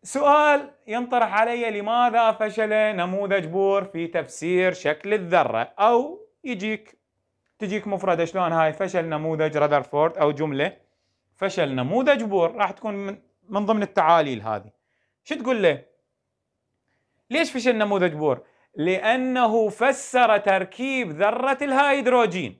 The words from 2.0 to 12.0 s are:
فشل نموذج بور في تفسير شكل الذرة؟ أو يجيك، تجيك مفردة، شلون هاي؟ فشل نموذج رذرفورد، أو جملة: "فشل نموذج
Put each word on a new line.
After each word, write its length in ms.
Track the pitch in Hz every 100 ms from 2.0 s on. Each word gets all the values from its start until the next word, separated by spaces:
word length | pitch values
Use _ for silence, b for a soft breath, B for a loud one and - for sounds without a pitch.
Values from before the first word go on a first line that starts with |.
| 240 226 226
فشل 380 | 220 214 214 214 214 214 196
نموذج 500 | 175 190 202 196 160
بور 380 | 175 196 196
في 240 | 190 165 165
تفسير 680 | 165 143 - 165 180 185
شكل 400 | 165 143 156 202
الذرة؟ 600 | 208 180 170 127 113 120 -
أو 480 | 214 240 285 392 - _
يجيك، 540 | 277 220 208 214 214 _ _ _ _ _ _ _
تجيك 280 | 208 208 208
مفردة، 380 | 196 190 170 170
شلون 260 | 180 175
هاي؟ 220 | 165 160
فشل 320 | 156 190 175 165
نموذج 520 | 151 160 160 156 147
رذرفورد، 600 | 147 143 127 143 160 -
أو 140 | 151
جملة: 460 | 143 151 139 160 - _ _ _ _ _ _
"فشل 400 | 190 190 151 131
نموذج 480 | 127 214